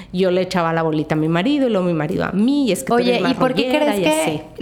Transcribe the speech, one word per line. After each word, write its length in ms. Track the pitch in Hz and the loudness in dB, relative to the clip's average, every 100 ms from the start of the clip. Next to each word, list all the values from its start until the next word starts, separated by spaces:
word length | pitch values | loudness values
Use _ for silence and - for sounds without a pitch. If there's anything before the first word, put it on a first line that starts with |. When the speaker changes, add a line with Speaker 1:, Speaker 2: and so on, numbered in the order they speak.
| 185 | -10
Speaker 1:
Yo 180 | 180 185 | -2 2
le 100 | 180 | 2
echaba 320 | 185 185 165 | 0 0 0
la 100 | 165 | 0
bolita 320 | 160 156 151 156 | 0 -2 -2 -2
a 20 | |
mi 100 | 156 | 0
marido 400 | 170 214 294 262 | 0 0 0 0
y 40 | |
luego 140 | 202 180 | 0 0
mi 60 | |
marido 320 | 165 151 180 165 | -2 -2 -2 -2
a 60 | |
mí, 360 | 185 233 285 254 | 0 2 2 0
y 40 | |
es 100 | 180 | -2
que 40 | - | 0
tú 60 | 240 | 0
Speaker 2:
Oye, 140 | 247 | 2
Speaker 1:
eres 120 | 247 | 0
más 80 | 185 | 0
Speaker 2:
¿y 40 | 240 | 0
por 180 | 254 254 | 0 0
qué 80 | |
Speaker 1:
rollera 220 | 247 302 294 | 0 2 2
Speaker 2:
crees 140 | 208 | 2
Speaker 1:
y 40 | |
Speaker 2:
que 60 | 165 | 2
Speaker 1:
así. 320 | 311 - 151 - - | 2 0 -4 -8 -2